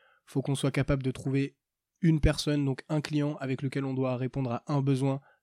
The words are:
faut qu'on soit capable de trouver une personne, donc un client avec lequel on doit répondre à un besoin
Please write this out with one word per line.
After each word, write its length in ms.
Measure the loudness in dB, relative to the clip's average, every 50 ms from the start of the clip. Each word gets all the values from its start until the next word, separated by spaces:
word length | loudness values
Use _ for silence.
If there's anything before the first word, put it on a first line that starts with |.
| _ _ _ _ _
faut 160 | -6 -6 -4
qu'on 140 | -2 -2 -2
soit 160 | 0 0 0
capable 320 | 0 0 2 2 0 0
de 80 | 0 -4
trouver 460 | -4 -4 -4 -2 0 0 0 -2 -6 _ _ _ _ _ _ _ _ 0
une 200 | 2 4 4 6
personne, 440 | 4 2 2 2 0 0 0 2 2
donc 200 | 0 -2 -4 -4 -4
un 120 | -2 -2
client 360 | -2 0 0 0 0 0 -2 -4
avec 200 | -4 -4 -4 -2
lequel 240 | -4 -4 -4 -4 -4
on 80 | -4
doit 240 | -2 -2 0 0 -2
répondre 360 | -2 -4 -4 -2 -2 -2 -2
à 100 | -4 -4 -4 -2
un 140 | 0 0
besoin 380 | 2 2 2 2 2 0 -2 -2 -8 _ _ _